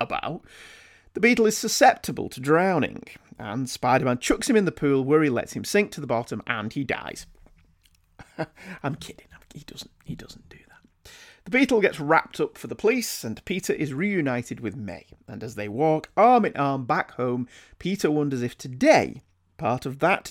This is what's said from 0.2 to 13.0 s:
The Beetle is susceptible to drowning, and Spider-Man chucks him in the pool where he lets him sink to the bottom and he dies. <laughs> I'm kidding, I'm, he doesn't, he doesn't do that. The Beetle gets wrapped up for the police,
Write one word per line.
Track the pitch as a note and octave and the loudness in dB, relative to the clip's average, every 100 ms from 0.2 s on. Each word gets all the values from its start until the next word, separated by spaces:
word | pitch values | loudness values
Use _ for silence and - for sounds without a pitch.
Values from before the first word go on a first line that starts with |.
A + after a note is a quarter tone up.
| B2+ E3 - - - - - _ _ | -6 -10 -14 -20 -20 -20 -20 _ _
The | - | 2
Beetle | A#3 A#3+ A3 | 4 6 4
is | A3 | 2
susceptible | G#3+ - B3 - - A2+ - | -4 6 6 6 -6 -8 -8
to | - | -8
drowning, | C3+ D#3+ F#3+ E3 G#2+ - - - _ - | 2 4 4 2 0 -4 -16 -20 _ -16
and | A2 A#2 B2+ | -8 -6 -6
Spider-Man | - B2 C3 B2+ B2 | -2 2 2 2 -2
chucks | - G#3+ - | 0 0 4
him | |
in | A3 | 4
the | E3+ | 2
pool | - C#3+ C3+ | 0 2 2
where | C3 D3+ | 4 4
he | D3 | 4
lets | A#2 - | 0 -2
him | - | -8
sink | G#2 G#3 G3+ | 0 2 0
to | - | -6
the | C3 | -2
bottom | A#2 - A2 - | -2 -2 -8 -6
and | A2+ G#2+ | -4 -4
he | C#3 | -6
dies. | C#3 - - - - - - _ _ _ _ _ | -4 -4 -6 -14 -18 -20 -20 _ _ _ _ _
<laughs> | _ - - - D3+ _ F#3 F3 | _ -20 -20 -10 -10 _ -18 -8
I'm | C#3+ | -8
kidding, | D#3 - - _ | -8 -14 -20 _
I'm, | - _ | -20 _
he | D3 | -20
doesn't, | - - - _ | -18 -18 -20 _
he | - | -14
doesn't | - A2+ - - | -14 -14 -20 -20
do | - _ | -20 _
that. | - _ _ - - - _ | -20 _ _ -20 -20 -20 _
The | - | -2
Beetle | B3 C#4 A3+ | 2 4 4
gets | F#3+ - | 2 0
wrapped | D3 D#3+ - - | 2 2 2 -6
up | D3 - | -6 -6
for | B2+ | -12
the | - | -2
police, | G#3 B3+ | 0 0